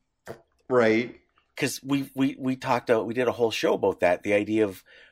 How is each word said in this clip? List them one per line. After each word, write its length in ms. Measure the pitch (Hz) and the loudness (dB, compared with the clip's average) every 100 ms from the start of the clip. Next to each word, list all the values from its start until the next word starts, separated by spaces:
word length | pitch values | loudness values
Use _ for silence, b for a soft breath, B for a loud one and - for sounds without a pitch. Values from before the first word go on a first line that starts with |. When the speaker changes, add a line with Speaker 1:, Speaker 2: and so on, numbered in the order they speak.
| _ _ - - _ _ - | _ _ -20 -20 _ _ -2
Speaker 1:
Right. 520 | 123 110 110 123 - _ _ _ - | 2 4 2 0 -10 _ _ _ -6
Speaker 2:
'Cause 240 | 135 - | -6 -6
we, 280 | 135 139 135 | -4 -4 -4
we, 200 | 131 135 - | -2 -2 -2
we 180 | 131 131 | -6 -4
talked 340 | 135 120 - | -2 -2 0
about, 160 | 113 101 | 0 0
we 80 | |
did 140 | 120 117 | -2 -2
a 40 | |
whole 180 | 110 113 | 0 0
show 240 | - 165 | 0 -2
about 260 | - 98 87 | 0 0 2
that, 240 | 87 90 | 2 2
the 100 | 101 | 0
idea 300 | 104 104 110 | 0 0 0
of, 180 | 104 92 b b b | 0 -4 b b b